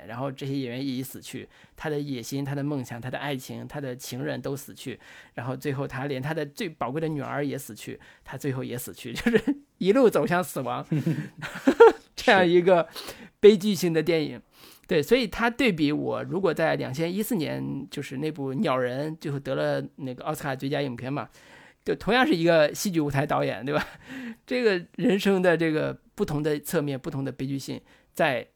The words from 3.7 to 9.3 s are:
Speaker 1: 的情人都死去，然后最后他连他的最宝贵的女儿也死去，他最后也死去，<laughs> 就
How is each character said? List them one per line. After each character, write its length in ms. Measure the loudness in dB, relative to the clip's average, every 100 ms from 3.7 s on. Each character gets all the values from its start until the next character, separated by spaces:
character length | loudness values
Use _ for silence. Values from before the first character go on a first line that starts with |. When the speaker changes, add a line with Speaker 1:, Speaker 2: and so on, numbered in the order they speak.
| -10
Speaker 1:
的 160 | -10
情 300 | -10 -10 -8
人 160 | -6 -6
都 160 | -6 -8
死 180 | -10
去， 240 | -14 -14 -14 -16 -20 -18
然 120 | -10 -8
后 80 |
最 200 | -6 -6
后 120 | -6 -6
他 200 | -6 -6
连 140 | -4
他 120 | -4
的 120 | -6 -6
最 200 | -8 -8
宝 220 | -6 -6
贵 100 | -4
的 60 | -4
女 140 | -4
儿 240 | -4 -4
也 140 | -4 -6
死 160 | -10
去， 260 | -14 -14 -14 -18 -20
他 140 | -16 -8
最 120 | -6
后 140 | -4
也 140 | -6 -8
死 160 | -10
去， 180 | -12 -10
<laughs> 20 |
就 160 | -4 2